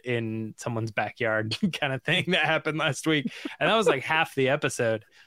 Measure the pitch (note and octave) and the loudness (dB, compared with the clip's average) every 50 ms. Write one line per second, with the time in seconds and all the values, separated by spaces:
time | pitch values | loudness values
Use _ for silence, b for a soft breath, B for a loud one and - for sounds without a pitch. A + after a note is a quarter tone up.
0 | - B2 B2 A#2 A#2 A2 A2 A2 A2 G#2+ - - - B2 A#2 A2+ A2+ A2 - B2 | -4 -2 -2 -2 -2 -2 -4 -4 -6 -8 -10 -10 -8 -6 -4 -4 -4 -2 -2 -2
1 | A2 G#2 - - B2 A2+ A2 G#2+ A2 A2 A2 - G#3+ F3+ - - D3+ C3+ C3 C3 | -4 -4 -4 -2 -2 0 0 0 0 -2 -2 -2 -2 -2 -2 -2 -2 -2 -2 -2
2 | - - E3 F#3 - F3 F#3 E3 D#3 D3+ D#3+ D3+ - D#3 D3+ D#3 D#3 D#3 C3 - | -2 0 0 0 0 0 0 2 2 2 2 0 0 -2 -2 0 0 -2 -2 -2
3 | - D#3+ D#3 D3 C3+ B B B B B B B D3 E3 G#3 A3+ G#3 E3 D3 C3+ | 0 0 0 2 0 B B B B B B B 2 2 4 4 4 4 2 2
4 | - - D#3 D#3+ E3 - - C#3 C3 B2+ C#3 D3 - C3+ - - B2 A2+ A2 G#2+ | 0 2 2 2 2 2 2 2 2 2 2 2 0 -2 0 0 0 2 0 0
5 | - b b b b | -4 b b b b